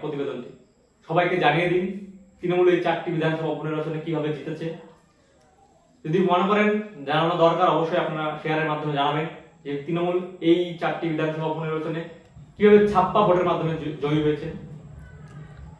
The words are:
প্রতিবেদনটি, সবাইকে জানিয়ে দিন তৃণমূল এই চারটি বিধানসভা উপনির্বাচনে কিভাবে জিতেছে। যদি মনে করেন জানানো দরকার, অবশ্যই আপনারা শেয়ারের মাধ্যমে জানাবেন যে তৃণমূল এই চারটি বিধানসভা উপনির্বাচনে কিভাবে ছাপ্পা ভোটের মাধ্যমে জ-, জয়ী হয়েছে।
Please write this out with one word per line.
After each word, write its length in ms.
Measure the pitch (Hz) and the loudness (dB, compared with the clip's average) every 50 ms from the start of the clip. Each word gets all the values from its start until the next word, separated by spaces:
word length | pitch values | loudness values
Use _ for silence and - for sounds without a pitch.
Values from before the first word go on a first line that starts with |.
প্রতিবেদনটি, 480 | 151 147 143 139 139 - 120 120 - - - - _ _ _ _ _ _ _ _ _ - | -8 -8 -6 -6 -6 -6 -6 -8 -10 -14 -16 -20 _ _ _ _ _ _ _ _ _ -2
সবাইকে 300 | 160 175 175 180 185 - | 0 2 2 2 2 2
জানিয়ে 320 | 160 147 151 170 180 175 | 4 4 4 4 2 2
দিন 160 | 175 185 185 208 - - - - - - - - _ _ | 2 0 0 -2 -4 -8 -12 -14 -18 -20 -20 -20 _ _
তৃণমূল 280 | 180 170 180 180 180 180 | -4 0 2 4 6 6
এই 140 | 170 170 - | 4 4 2
চারটি 280 | 170 165 - - 175 | 0 -2 -2 -2 -4
বিধানসভা 380 | 160 156 160 160 160 156 156 156 | -2 -2 0 0 0 -2 -2 -4
উপনির্বাচনে 500 | 151 - 156 156 151 156 156 160 151 156 | -4 -4 -4 -4 -4 -4 -4 -4 -6 -6
কিভাবে 300 | - 165 156 151 151 156 147 | -4 -4 -2 -2 -2 -2 -4
জিতেছে। 440 | - - 165 156 - 160 160 165 - - - - _ _ _ _ _ _ _ _ _ _ _ _ _ _ _ _ _ _ _ _ _ - | -6 -6 -8 -8 -6 -8 -8 -8 -10 -14 -20 -20 _ _ _ _ _ _ _ _ _ _ _ _ _ _ _ _ _ _ _ _ _ -4
যদি 140 | 156 160 190 | 0 2 2
মনে 280 | 180 175 175 185 190 196 | 4 4 2 2 2 2
করেন 220 | 214 208 208 208 214 214 - - - 143 139 | 2 2 2 2 2 0 -2 -6 -12 -10 -4
জানানো 300 | 135 151 156 165 170 175 | -2 0 2 2 2 2
দরকার, 340 | 160 165 165 165 180 185 170 | 4 4 4 4 4 2 2
অবশ্যই 280 | 156 160 165 160 175 170 | 2 2 0 0 0 0
আপনারা 420 | 160 160 156 151 156 151 151 - | 0 -2 -2 -4 -4 -6 -6 -6
শেয়ারের 280 | - 156 156 156 160 156 | -4 -2 -2 0 0 0
মাধ্যমে 240 | 151 147 156 151 139 | -2 -2 -2 -2 -2
জানাবেন 320 | 139 139 147 143 156 160 165 - - - - _ _ - | 0 0 0 0 -2 -2 -4 -8 -12 -18 -20 _ _ -10
যে 200 | 139 143 143 143 | -8 -8 -6 -4
তৃণমূল 340 | 165 165 175 175 180 180 180 180 - - - | -4 -2 -2 0 0 0 -2 -2 -6 -8 -2
এই 360 | 160 165 170 180 175 175 165 - | 2 4 4 4 2 -2 -4 -4
চারটি 320 | 170 151 156 - 170 165 | -4 -4 -4 -2 -4 -2
বিধানসভা 360 | 156 156 156 156 156 156 160 | -2 0 -2 -2 -2 -2 -4
উপনির্বাচনে 800 | 160 156 160 160 156 156 156 156 160 156 165 165 - - - - _ - - - - - - | -4 -4 -4 -4 -4 -4 -4 -4 -4 -6 -6 -8 -10 -14 -20 -20 _ -20 -20 -20 -18 -2 2
কিভাবে 300 | 202 208 208 208 208 - | 6 8 8 8 8 6
ছাপ্পা 340 | - 185 180 185 - 214 | 4 4 2 4 4 4
ভোটের 240 | 202 180 180 180 180 | 4 4 4 4 2
মাধ্যমে 280 | - 165 156 156 160 160 | 2 0 0 -2 -2 -4
জ-, 280 | 143 143 151 151 - | -4 -6 -8 -6 -4
জয়ী 220 | 143 147 151 151 151 | -2 0 0 0 2
হয়েছে। 300 | 151 151 143 160 165 - - - - - - - - - - - - - - - - - - - - - - - - - | 0 0 -2 -4 -8 -10 -12 -14 -16 -16 -18 -18 -18 -18 -18 -18 -18 -20 -20 -20 -18 -18 -18 -18 -18 -18 -18 -18 -18 -18